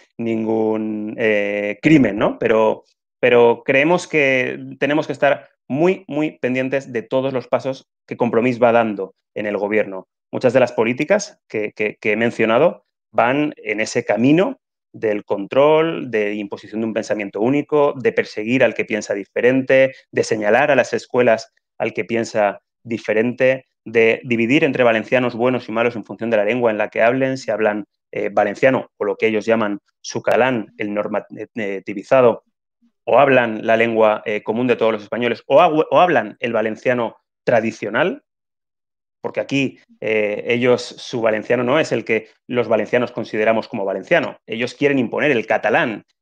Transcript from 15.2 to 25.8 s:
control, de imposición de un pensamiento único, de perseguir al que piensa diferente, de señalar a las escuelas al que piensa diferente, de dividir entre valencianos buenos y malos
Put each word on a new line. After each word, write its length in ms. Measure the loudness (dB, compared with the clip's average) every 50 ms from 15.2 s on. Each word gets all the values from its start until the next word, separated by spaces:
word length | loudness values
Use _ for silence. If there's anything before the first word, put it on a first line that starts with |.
| -4
control, 880 | -6 -6 -6 -6 -2 2 2 4 4 4 4 2 0 -2 -6 -8 -4
de 220 | -4 -2 -2 -2 -4
imposición 480 | -6 -8 -8 -10 -14 -14 -10 -6 -6
de 60 | -4
un 60 | -4 -4
pensamiento 460 | -6 -4 -4 -4 -6 -6 -8 -4 -2
único, 540 | 0 0 0 0 -2 0 0 2 2 0 0
de 180 | -2 -2 0
perseguir 540 | 0 0 -4 -4 -8 -10 -4 -2 2 2 2
al 80 | 2 2
que 100 | -2 -6
piensa 300 | -4 -4 -6 -4 -6 -6
diferente, 800 | -6 -8 -6 _ 0 2 2 2 2 2 2 4 4 4 2 0 -8 _ _
de 120 | -4 -4 -2
señalar 460 | 0 -2 -2 2 2 2 4 4 4
a 40 | 2
las 160 | 2 2 0
escuelas 640 | -2 -6 -6 -2 0 2 4 4 2 2 0 -10 _ _ _ _ _
al 160 | _ -6 -6 -4
que 100 | -6 -6
piensa 560 | -4 -2 -4 -4 -2 0 0 0 0 0 -4 _ _ _ _ _
diferente, 800 | -8 -8 -6 -4 -2 0 0 0 0 0 0 2 2 2 0 -6 _ _ _ _
de 340 | -2 2 4 4 4 2 0 -2
dividir 400 | -4 -2 0 0 2 2 2 2
entre 180 | 0 2 2 2
valencianos 500 | 2 2 2 0 0 0 0 0 -2 -2
buenos 360 | -2 -2 0 0 -2 -6 -6
y 20 |
malos 240 | -2 -2